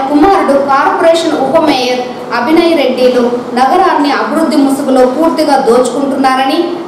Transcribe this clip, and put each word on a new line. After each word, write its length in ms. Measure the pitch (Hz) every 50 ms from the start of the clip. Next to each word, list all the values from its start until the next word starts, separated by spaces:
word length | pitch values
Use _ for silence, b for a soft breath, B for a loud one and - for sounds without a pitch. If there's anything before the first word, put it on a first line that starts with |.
| 269 277
కుమారుడు 440 | 294 294 302 392 381 320 262 247 277
కార్పొరేషన్ 880 | 269 277 277 277 285 311 - - - 349 330 330 339 339 320 - -
ఉప 200 | 269 262 320 330
మేయర్ 420 | 320 302 277 254 247 247 254 254 247 - - - - - 220
అభినయ్ 440 | 240 240 311 320 339 339 339 330 285
రెడ్డిలు 440 | 262 240 233 247 254 247 247 247 240 - 240 247 - - 240
నగరాన్ని 580 | 240 262 269 349 370 381 359 330 - 285 285
అభివృద్ధి 460 | 277 262 - - 285 320 330 254 233 285
ముసుగులో 480 | 269 277 269 - - 254 262 262 254
పూర్తిగా 520 | - - 302 330 320 - 311 311 294 277 -
దోచుకుంటున్నారని, 1160 | 226 226 233 254 254 - - 285 277 269 - 262 277 262 262 262 262 277 311 339 - - - - -